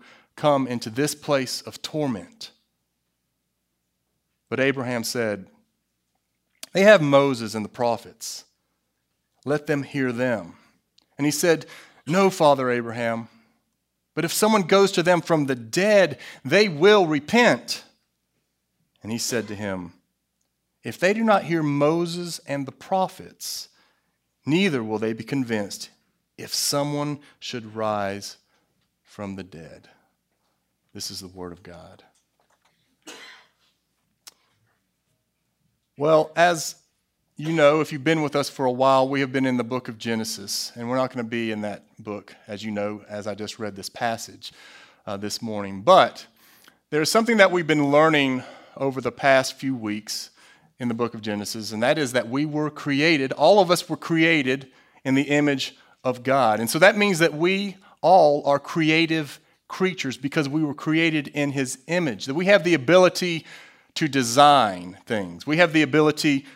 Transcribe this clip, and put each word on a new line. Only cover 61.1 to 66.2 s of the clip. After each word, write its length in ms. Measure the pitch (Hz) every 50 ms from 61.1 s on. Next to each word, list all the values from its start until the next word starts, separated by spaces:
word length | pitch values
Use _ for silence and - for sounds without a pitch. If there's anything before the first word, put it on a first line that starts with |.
| 156 151 139 -
in 240 | - 147 143 143
his 260 | 131 139 135 123 - - _
image, 380 | - 165 180 170 139 107 95 -
that 100 | 131 135
we 120 | 170 185
have 180 | 196 208 190 160
the 80 | 175
ability 720 | 165 147 123 139 170 185 180 175 - - 185 175 165 156 - - - - - - _ _ _ _
to 160 | _ - 160 147
design 880 | 127 135 123 113 117 139 143 147 143 135 117 104 92 90 90 90 - - _
things. 420 | - 117 104 95 87 87 82 -
We 120 | 139 151 165
have 160 | 180 165 151
the 80 | 156
ability 640 | 151 135 131 156 151 151 147 -